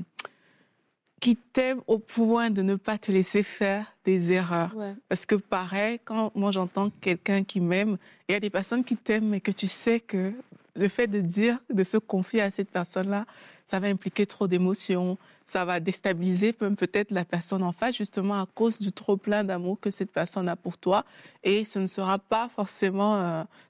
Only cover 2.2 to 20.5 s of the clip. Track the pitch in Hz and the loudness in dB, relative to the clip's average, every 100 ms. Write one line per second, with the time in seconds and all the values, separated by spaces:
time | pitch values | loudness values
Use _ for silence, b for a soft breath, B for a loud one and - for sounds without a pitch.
2.2 | 226 233 233 196 190 196 - 214 - 190 | 4 4 2 2 2 0 -2 -4 2 2
3.2 | 185 202 202 - 202 196 214 _ 190 185 | 4 2 0 0 0 0 -4 _ 2 2
4.2 | 175 185 175 170 170 220 202 202 - 185 | 4 2 2 0 -2 -4 -10 -10 -4 -4
5.2 | - 208 - 190 180 190 214 233 - 220 | 0 0 0 -4 -2 0 0 -2 -4 -2
6.2 | 220 202 202 190 180 196 202 - 190 175 | -2 0 0 0 -2 -2 -2 -2 -2 -2
7.2 | - 196 190 190 175 185 214 185 b b | 0 0 0 0 0 2 0 -2 b b
8.2 | b 202 208 196 196 240 247 233 - 214 | b -2 -2 -4 -2 -2 0 -2 0 0
9.2 | 214 202 - 190 190 - 233 226 - 190 | 2 0 -2 -2 -4 -2 0 0 0 -2
10.2 | 190 240 - - _ - 196 - 233 202 | -2 -6 -14 -20 _ 0 0 2 0 0
11.2 | 170 190 233 240 - 202 185 220 - 190 | 0 2 2 0 -2 0 2 0 0 -2
12.2 | 185 220 196 202 196 185 175 190 190 202 | 0 0 0 -2 -4 -4 -4 -4 -2 -2
13.2 | 226 B B B B 190 202 196 190 - | -6 B B B B -2 0 -2 -2 0
14.2 | 202 - 196 180 180 202 - 180 180 190 | -2 0 0 2 2 0 0 0 0 -4
15.2 | b b b 190 180 175 170 - 196 170 | b b b -2 0 0 -2 -2 -2 0
16.2 | 180 180 214 226 202 202 175 202 208 190 | 0 2 2 2 -2 0 0 0 0 -2
17.2 | 170 175 - 190 180 170 240 240 208 208 | -2 -4 -2 -2 -2 0 -2 -2 -6 -2
18.2 | 196 202 185 - 226 220 196 - - 202 | -2 -2 -4 0 0 0 -4 -4 -2 0
19.2 | - 208 196 180 180 208 202 - 185 - | 0 0 0 -2 -4 -4 -4 -4 -4 -4
20.2 | 175 196 180 | -4 -2 -4